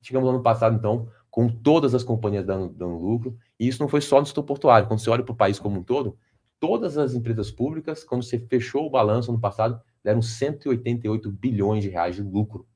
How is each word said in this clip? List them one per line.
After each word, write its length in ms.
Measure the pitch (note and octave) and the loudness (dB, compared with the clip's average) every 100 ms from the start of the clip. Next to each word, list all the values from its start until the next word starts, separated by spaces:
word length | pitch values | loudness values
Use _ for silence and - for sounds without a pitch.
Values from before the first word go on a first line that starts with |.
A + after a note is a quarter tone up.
Chegamos 280 | - C3 C3 | -2 0 2
ano 140 | B2+ | 2
passado, 320 | A#2+ A#2 A2+ | 2 4 2
então, 340 | A2+ G#2+ A#2 A#2 _ _ | 2 0 -2 -4 _ _
com 180 | - A#2 | 0 0
todas 460 | A#2 A#2 D#3+ C#3+ | 2 4 4 4
as 80 | B2 | 0
companhias 420 | A#2+ A2+ G#2+ G2+ | 0 -2 -2 -2
dando, 240 | F#2 F#2+ F#2 | -2 -4 -4
dando 260 | - F2+ E2+ | -6 -8 -4
lucro, 380 | F2+ A#2 A#2+ A#2 _ _ | -2 -2 -4 -12 _ _
e 80 | A#2 | -4
isso 120 | A#2+ | -2
não 80 | C#3+ | 0
foi 120 | D3 | 0
só 200 | C#3+ C#3 | 4 4
no 60 | D3 | 4
setor 160 | - | -4
portuário. 460 | D3 C#3 D3 A#2 A2 | -6 0 6 6 6
Quando 100 | A2 | -2
você 120 | - | 0
olha 120 | A#2 | 0
pro 120 | A#2+ | -2
país 240 | A#2 G2+ G2+ | 0 2 2
como 200 | G#2+ G2 | -4 -6
um 40 | |
todo, 360 | F2 C3 A#2+ - _ _ _ _ | -2 -2 -2 -8 _ _ _ _
todas 400 | D#3+ A3+ G3+ D3 | -2 0 -2 -2
as 160 | C#3 | -2
empresas 360 | B2 A#2 A2 G2+ | -2 -2 -2 -4
públicas, 520 | - B2+ D#3+ D#3 D#3 | -4 -4 -4 -8 -10
quando 180 | - B2 | -6 -6
você 160 | A#2 A#2+ | -4 -6
fechou 480 | A#2 B2+ A2+ C#3 D#3 | 0 -2 0 -4 0
o 40 | |
balanço 400 | C3 G#2+ A2+ A#2+ | 2 2 2 0
ano 100 | A#2 | -2
passado, 400 | G#2+ - A2 A#2 _ _ | -2 -2 -2 -2 _ _
deram 180 | G#2 A#2 | 0 0
cento 460 | A2+ - C#3 D3+ D3 | 0 -2 -4 -4 -2
e 20 | |
oitenta 360 | A#2 A#2 A#2+ A2 | -2 -2 -4 -2
e 40 | |
oito 200 | G#2+ G#2+ | -4 -4
bilhões 520 | G2 B2+ A2 G2 G#2+ | -4 -2 0 0 0
de 60 | G2 | -2
reais 260 | F2+ F2 F#2 | -2 -4 -4
de 60 | |
lucro. 380 | G2+ F#2+ G#2 F#2+ - | -4 -2 -2 -6 -18